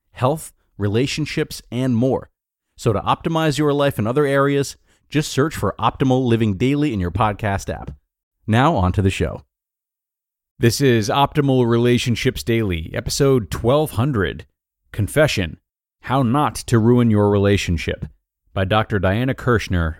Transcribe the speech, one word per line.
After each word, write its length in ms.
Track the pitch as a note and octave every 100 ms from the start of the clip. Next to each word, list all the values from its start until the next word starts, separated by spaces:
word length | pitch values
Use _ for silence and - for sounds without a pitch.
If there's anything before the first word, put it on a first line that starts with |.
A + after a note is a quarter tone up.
| _
health, 420 | - B2 D#3+ - _ _ -
relationships, 840 | G2+ A2 C#3 - D3 - D3+ - -
and 240 | A#2 C3
more. 360 | A2+ C3 A#2 - _ _ _ _ -
So 160 | B2
to 80 | G2
optimize 560 | G#2+ C3+ E3+ D#3+ D#3+ C3
your 160 | D3+
life 280 | C#3+ C#3+ -
in 60 | A2
other 180 | B2+ C#3+
areas, 500 | C#3 C#3+ C#3 C#3 - _ _ _
just 220 | D3 D#3
search 240 | - D#3
for 220 | - G2+ -
Optimal 460 | A2+ - C3+ B2+
Living 320 | B2+ A2+ A2+ F#2
Daily 360 | B2 C#3+ D3+
in 60 | G#2+
your 140 | F2
podcast 600 | E2 A2 G2+ A2 G2 -
app. 200 | E2+ - - _ _ _ _ -
Now, 260 | A2+ D3
on 160 | C#3 F2+
to 80 | F2+
the 80 | F#2+
show. 320 | - D#2 - - _ _ _ _ _ _ _ _ _ _ -
This 220 | A#2 -
is 280 | C#3 A#2 G#2
Optimal 600 | C#3 C#3+ - C#3 B2+ A#2+
Relationships 760 | A#2 A#2+ A#2+ - A2 C3 -
Daily, 480 | - A2+ G#2+ E2 D#2+
episode 540 | A2 - - C#3 C3 G2
twelve 440 | - A2+ D3 D#3
hundred, 520 | - D3+ A#2 E2 - - _ _ _ _
Confession, 680 | - G2 C#3+ D3+ - E2+ - _ _ _ _
How 220 | - C3
Not 340 | A#2+ C#3 C3+ -
to 240 | - A#2
Ruin 300 | A2+ B2 A#2
Your 200 | G#2 G#2
Relationship, 760 | G2+ G2+ G2+ - E2 - - - _ _ _ _
by 100 | G2+
Doctor 340 | F#2+ G#2+ A2 G#2+
Diana 360 | F#2 G#2 C3
Kirshner 640 | B2+ - A2 - F2+ E2